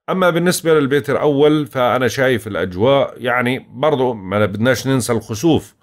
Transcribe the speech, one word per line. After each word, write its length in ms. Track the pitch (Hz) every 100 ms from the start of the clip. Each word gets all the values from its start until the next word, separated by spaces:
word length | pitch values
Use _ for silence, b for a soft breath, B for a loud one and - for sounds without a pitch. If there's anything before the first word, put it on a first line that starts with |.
| -
أما 200 | 185 185
بالنسبة 440 | 170 175 170 160
للبيت 360 | 156 135 143 135
الأول 560 | 131 151 139 151 151 147
فأنا 420 | 135 123 120 123
شايف 380 | - 131 123 -
الأجواء 680 | 90 95 90 120 139 - -
يعني 500 | 120 123 123 131 -
برضو 440 | 117 147 139 123
ما 320 | 113 92 101 104
بدناش 400 | 104 120 123 131
ننسى 260 | 135 113
الخسوف، 640 | 117 - 110 165 131 - _